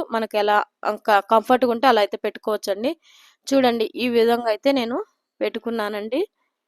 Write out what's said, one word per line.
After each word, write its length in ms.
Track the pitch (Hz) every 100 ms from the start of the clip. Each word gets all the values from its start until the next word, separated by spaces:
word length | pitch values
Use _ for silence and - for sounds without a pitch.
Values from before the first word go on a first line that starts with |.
| -
మనకు 280 | 226 220 214
ఎలా 220 | 208 208 - _
అంక-, 380 | - 208 - 208 196
కంఫర్ట్‌గా 460 | 226 214 254 247
ఉంటే 140 | 233 262
అలా 140 | 226
అయితే 180 | 202 -
పెట్టుకోవచ్చండి. 760 | 214 - - 208 - 196 247 330 _ _ _ _ -
చూడండి, 380 | 269 247 233 -
ఈ 140 | - 247
విధంగా 400 | 233 226 233 233
అయితే 200 | 214 277
నేను 260 | 277 226 269 427 _ _ -
పెట్టుకున్నానండి. 760 | 214 220 233 226 208 208 220 262 415 _ _ _